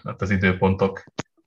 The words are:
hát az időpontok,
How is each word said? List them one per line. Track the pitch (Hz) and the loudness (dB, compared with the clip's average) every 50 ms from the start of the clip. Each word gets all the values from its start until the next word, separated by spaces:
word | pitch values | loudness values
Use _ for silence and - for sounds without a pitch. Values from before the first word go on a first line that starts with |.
hát | - 107 - - | -14 -12 -8 -6
az | 98 95 | -2 -2
időpontok, | 104 92 98 95 92 92 98 95 95 - 98 95 - - - - - - - _ _ _ _ | 0 2 2 2 2 2 2 2 2 2 0 -2 -2 -6 -16 -16 -12 -12 -12 _ _ _ _